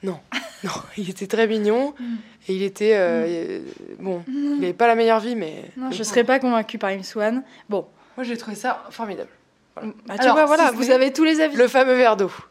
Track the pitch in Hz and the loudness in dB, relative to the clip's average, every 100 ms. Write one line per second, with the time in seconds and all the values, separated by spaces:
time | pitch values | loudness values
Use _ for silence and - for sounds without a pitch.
0 | 196 165 _ 254 - - 190 - - - | -8 -10 _ -12 -12 -12 -10 -10 -12 -10
1 | 185 180 196 214 226 220 208 226 277 285 | -8 -8 -4 0 2 2 2 0 0 -6
2 | 240 226 - - - 190 196 190 208 208 | -8 -10 -10 -20 -6 -4 -4 -2 2 4
3 | 180 165 165 175 - 95 67 - - - | 4 0 -2 -4 -6 -8 -10 -16 -18 -10
4 | 190 175 175 269 285 285 277 - 233 226 | -8 -8 -6 -4 -2 -2 -2 2 2 4
5 | 226 226 214 240 165 151 - - 262 220 | 4 2 0 -6 -6 -10 -16 -12 -10 -8
6 | 214 214 233 262 254 233 214 220 202 196 | -2 0 2 2 2 0 -2 -6 -6 -6
7 | 190 226 208 247 269 - _ 202 160 _ | -8 -4 -2 -2 -6 -20 _ -6 -6 _
8 | _ - 247 233 - 208 254 - - - | _ -12 -8 -8 -10 -6 -4 -4 -8 -10
9 | 226 180 - _ _ _ _ - 220 - | -10 -8 -12 _ _ _ _ -14 -12 -14
10 | - 202 254 226 302 311 311 226 254 254 | -12 0 4 6 6 6 4 2 4 4
11 | 262 269 311 311 311 285 240 269 262 254 | 4 4 2 4 2 4 4 4 4 6
12 | 247 214 185 - - | 4 4 0 -4 -20